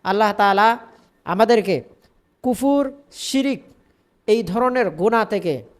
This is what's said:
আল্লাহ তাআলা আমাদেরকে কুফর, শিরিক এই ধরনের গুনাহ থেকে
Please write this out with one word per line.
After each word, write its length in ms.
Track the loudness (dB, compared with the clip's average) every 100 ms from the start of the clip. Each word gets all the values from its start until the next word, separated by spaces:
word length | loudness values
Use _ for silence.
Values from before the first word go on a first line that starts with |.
আল্লাহ 280 | -4 0 0
তাআলা 460 | 2 2 4 2 2 -6 -20 _ _
আমাদেরকে 580 | -6 0 4 4 2 -4 -6 _ _ _ _ _
কুফর, 480 | -4 -2 0 0 0 -8 _
শিরিক 500 | -16 -6 -2 -2 -4 -10 _ _ _ _ _ -2
এই 160 | 0
ধরনের 480 | 0 -2 0 0 -2
গুনাহ 340 | -2 0 0
থেকে 380 | 0 -4 -4 -6 -8 _